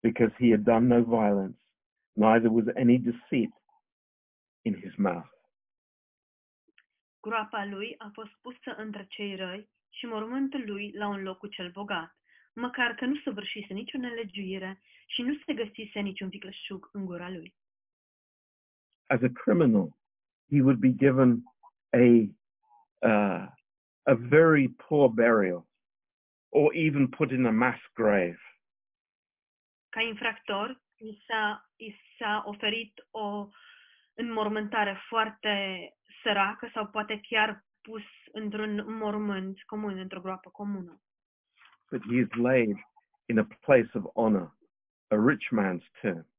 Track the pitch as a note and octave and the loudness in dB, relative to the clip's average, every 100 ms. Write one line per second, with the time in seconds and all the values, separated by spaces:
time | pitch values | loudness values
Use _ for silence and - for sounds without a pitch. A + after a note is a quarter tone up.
0 | A#2 A2+ A2 - B2 A2 G#2+ A2+ B2 A#2+ | 0 2 0 4 4 4 4 4 6 4
1 | A#2 A2+ G#2 G2+ F#2+ - _ _ _ _ | 4 2 2 2 -2 -10 _ _ _ _
2 | _ - A2 A2+ A#2 A2+ A2 - A#2 B2+ | _ 2 6 6 4 2 0 2 4 4
3 | A#2+ A#2+ - C#3+ G#2+ _ _ _ _ _ | 2 -6 -4 -2 -2 _ _ _ _ _
4 | _ _ _ _ _ _ A#2 F#2 F#2+ - | _ _ _ _ _ _ -6 -6 -10 -2
5 | G2 E2+ - _ _ _ _ _ _ _ | -2 -2 -12 _ _ _ _ _ _ _
6 | _ _ _ _ _ _ _ _ _ _ | _ _ _ _ _ _ _ _ _ _
7 | _ _ G#3+ A3+ G#3+ A3 G3+ G3 A3+ - | _ _ -6 -4 -4 -8 -6 -8 -10 -12
8 | G#3 G#3 G#3+ _ B3 B3 - A#3+ A3 G3+ | -18 -18 -20 _ -20 -16 -14 -12 -12 -14
9 | F#3+ - G3+ F#3+ F#3 F#3+ G#3+ _ _ - | -16 -12 -10 -8 -10 -12 -18 _ _ -16
10 | A#3+ A3 A3 C4 C4+ C#4 A3 G3+ G#3 G3+ | -10 -8 -6 -4 -4 -6 -8 -10 -10 -8
11 | G#3 G3 F#3+ F#3 G#3 - F3+ F3+ G#3 F#3 | -6 -6 -8 -10 -14 -12 -14 -12 -8 -8
12 | E3 _ _ _ _ - B3 B3+ A#3+ A3+ | -8 _ _ _ _ -10 -10 -4 -4 -2
13 | B3+ D4 - G#3 F#3+ A3 G3+ F#3+ B3 C#4 | -6 -4 -6 -10 -12 -12 -12 -12 -10 -10
14 | B3 A#3 G#3+ G3+ F#3+ F#3+ F#3 F#3+ _ _ | -8 -8 -10 -10 -10 -8 -10 -14 _ _
15 | _ - B3 D4 - A3 G#3+ - G#3+ G#3+ | _ -6 -4 -6 -6 -6 -6 -10 -12 -8
16 | G3+ F#3+ F#3+ G3+ F#3+ - - F#3+ - G#3 | -8 -6 -10 -12 -16 -16 -14 -14 -12 -12
17 | F#3+ F3 F3 F#3 E3+ _ _ _ _ _ | -10 -10 -12 -14 -16 _ _ _ _ _
18 | _ _ _ _ _ _ _ _ _ _ | _ _ _ _ _ _ _ _ _ _
19 | _ C3 B2 B2 - F#3 C#3+ G#2+ E2 _ | _ 0 0 -2 0 2 4 4 0 _
20 | _ _ _ _ _ C#3+ C3 B2 C3 B2 | _ _ _ _ _ 2 4 4 2 4
21 | C3+ C3 B2+ A#2+ - _ - _ _ A#2 | 4 6 4 4 -4 _ -20 _ _ 6
22 | B2 A#2+ G#2 - _ _ _ - _ _ | 8 8 6 -6 _ _ _ -20 _ _
23 | A#2 G#2+ G2+ F2 G2 _ _ _ _ _ | 2 2 2 -2 -8 _ _ _ _ _
24 | - B2 A#2+ D3+ E3 D3+ B2+ - - D3+ | 0 0 6 6 8 6 4 -2 -2 4
25 | C3 A2 A#2 A2+ F#2+ F2 - _ _ _ | 4 6 4 4 2 -2 -10 _ _ _
26 | _ _ _ _ _ C#3 D3+ E3 D#3 C#3+ | _ _ _ _ _ 4 4 4 0 2
27 | C3 - C#3+ C3 B2 A2 B2 A#2 - - | 0 0 -2 0 2 4 2 0 -14 0
28 | A2 G2+ F2 E2+ - _ _ _ _ _ | 2 2 0 -6 -20 _ _ _ _ _
29 | _ _ _ _ _ _ _ _ _ A3 | _ _ _ _ _ _ _ _ _ -6
30 | A3+ G#3+ A#3 A3 - G3 A3 C4 _ _ | -6 -4 -8 -8 -8 -6 -6 -10 _ _
31 | A3 G#3 - A3+ G#3 G#3+ _ _ A3 - | -18 -18 -8 -4 -4 -6 _ _ -20 -20
32 | _ _ A3 G#3+ G#3 G#3 G#3+ A3+ A3 - | _ _ -4 -4 -6 -6 -4 -4 -8 -18
33 | _ A3+ G#3 G3+ G3+ _ - - _ _ | _ -10 -8 -8 -12 _ -20 -20 _ _
34 | _ - A#3 A3 G#3 G#3+ G#3 A3+ G3+ G3 | _ -10 -6 -4 -2 -4 -4 -2 -2 -4
35 | - A3+ A3 G#3+ G#3+ G3+ G3 F#3 E3+ _ | -4 -2 -2 -4 -4 -2 -4 -8 -14 _
36 | _ - A#3 G3+ G3 A3 A#3 A3+ G#3 G#3+ | _ -8 -2 0 0 -4 -10 -8 -6 -8
37 | G#3 G#3+ - A3+ G#3+ G#3 _ _ - A3 | -8 -10 -4 -2 0 -4 _ _ -18 -16
38 | G#3 - - G#3+ G#3+ G#3 G#3+ G#3 G#3+ A3 | -16 -20 -16 -10 -8 -6 -4 -4 -6 -6
39 | G#3+ G#3 G#3 F#3+ F#3+ F#3+ - G#3+ G#3 F#3+ | -4 -4 -4 -4 -6 -12 -10 -8 -6 -8
40 | F#3+ F#3+ F#3 F#3 F3+ - G#3 G3 F3 F3 | -10 -10 -10 -10 -14 -12 -8 -8 -10 -18
41 | _ _ _ _ _ _ _ _ _ C3 | _ _ _ _ _ _ _ _ _ -10
42 | G#2+ A#2+ A#2 A#2 A#2+ C3 A2 G2 - _ | -2 0 0 0 2 4 2 -4 -10 _
43 | _ _ - A2 G#2+ - - C3 A2+ A#2+ | _ _ -2 0 0 -6 4 4 4 -6
44 | F2+ - A2 G2+ E2+ _ _ _ _ _ | -6 0 2 0 -2 _ _ _ _ _
45 | _ G#2+ A#2+ D3+ - A2+ G2 F2 _ - | _ 4 4 2 -2 0 0 -2 _ -6
46 | G#2 E2+ E2 | -6 -6 -12